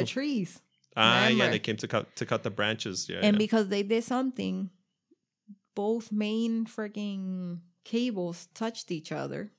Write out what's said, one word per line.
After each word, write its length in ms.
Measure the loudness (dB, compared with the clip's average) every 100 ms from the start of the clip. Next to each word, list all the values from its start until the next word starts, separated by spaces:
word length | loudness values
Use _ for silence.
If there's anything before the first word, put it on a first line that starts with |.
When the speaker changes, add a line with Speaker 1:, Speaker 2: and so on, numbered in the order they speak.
Speaker 1:
do. 60 | 2
Speaker 2:
trees. 540 | -2 -2 -2 -4 -8 _ _ _ 4
Speaker 1:
Ah, 240 | 6 8
yeah, 60 | 6
Speaker 2:
Remember? 220 | 6 4
Speaker 1:
they 60 | 2
came 160 | 0 -2
to 100 | 0
cut, 300 | -2 -2 -4
to 100 | 0
cut 160 | 0
the 80 | 0
branches. 580 | 0 0 0 -4 -4 -6
Yeah, 120 | 0
Speaker 2:
And 140 | 4 4
Speaker 1:
yeah. 20 |
Speaker 2:
because 300 | 4 2 2
they 160 | 0
did 180 | 0 0
something, 680 | 0 -2 -2 -2 -4 -4 -6 -10 _ _ _ _ _ _ -20 -20 _
both 380 | -4 0 0 -2
main 520 | -2 0 0 0 0 -2
freaking 960 | -6 -8 -6 -6 -4 -4 -4 -6 -8 -12 _
cables 640 | -4 -2 0 -2 -4 -6 -12
touched 360 | -8 -6 -6 -6
each 220 | -6 -4
other. 400 | -6 -4 -6 -8